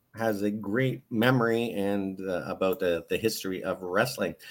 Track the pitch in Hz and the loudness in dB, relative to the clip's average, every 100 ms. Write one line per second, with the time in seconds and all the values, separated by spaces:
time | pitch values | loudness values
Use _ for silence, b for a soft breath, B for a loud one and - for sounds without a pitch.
0 | _ 107 113 101 104 104 104 113 131 131 | _ -2 -2 0 0 -2 -2 0 0 -2
1 | - 117 120 131 117 113 117 95 98 101 | -4 2 4 4 4 2 0 -2 0 0
2 | 98 95 95 87 78 92 95 90 90 85 | -2 -4 -4 -4 -4 0 0 2 2 0
3 | - 90 110 107 95 92 95 90 92 92 | 0 0 0 0 -4 -4 -4 -4 -2 2
4 | 127 - 95 - b | 2 0 -4 -4 b